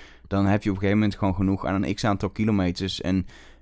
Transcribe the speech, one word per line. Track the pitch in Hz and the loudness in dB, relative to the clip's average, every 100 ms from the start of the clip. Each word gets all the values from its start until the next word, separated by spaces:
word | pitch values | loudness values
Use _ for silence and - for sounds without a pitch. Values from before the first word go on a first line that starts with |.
| - - - | -20 -18 -4
Dan | 98 98 | 0 2
heb | 104 | 2
je | 104 | 0
op | |
een | 95 | 0
gegeven | 101 107 | 2 2
moment | 107 - | 2 0
gewoon | 98 | -2
genoeg | 92 95 95 - | 2 0 0 0
aan | 98 | -2
een | 78 | -2
x | 101 | -2
aantal | 110 101 98 | 0 0 -2
kilometers. | - 110 101 90 90 95 - | -2 0 2 2 0 -4 -4
En, | 90 95 90 - - - | 0 0 -2 -10 -20 -20